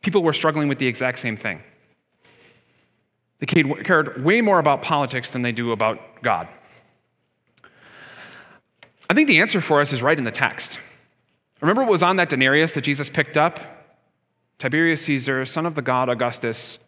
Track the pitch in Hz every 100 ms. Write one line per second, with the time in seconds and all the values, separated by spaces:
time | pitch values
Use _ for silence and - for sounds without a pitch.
0 | - 190 165 147 160 156 147 131 131 117
1 | 127 120 120 107 110 82 - _ _ _
2 | _ _ _ _ _ _ _ _ _ _
3 | _ _ _ _ 147 170 139 156 202 170
4 | 147 - 135 220 220 190 151 139 - 151
5 | 135 131 120 127 123 117 117 113 110 110
6 | - - 120 92 82 - _ - _ _
7 | _ _ _ _ _ _ - _ - -
8 | - - - - - - _ _ - _
9 | - 208 302 160 214 202 156 151 143 135
10 | 127 156 120 - 131 - - - - -
11 | _ _ _ _ _ _ 147 233 254 185
12 | 175 185 175 135 131 143 160 160 135 139
13 | 143 - 147 151 156 - - - _ _
14 | _ _ _ _ _ _ 135 151 165 156
15 | - 143 123 135 131 - 165 151 127 127
16 | 127 120 123 - 120 113 - -